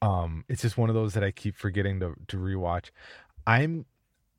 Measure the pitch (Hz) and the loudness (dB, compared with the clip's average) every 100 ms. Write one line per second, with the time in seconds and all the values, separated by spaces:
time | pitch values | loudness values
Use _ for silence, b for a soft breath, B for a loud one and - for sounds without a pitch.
0 | 107 92 85 80 - 123 117 123 113 113 | 2 2 -2 -6 -6 -2 -2 2 2 2
1 | 110 98 98 - 107 - 104 98 98 95 | 0 0 0 -2 -6 -4 -2 0 0 0
2 | 90 - - 98 92 95 87 87 - b | -4 -6 -8 -6 -4 -2 -2 -2 -6 b
3 | b b b b - 117 156 165 - _ | b b b b 4 4 4 -2 -8 _
4 | _ _ _ | _ _ _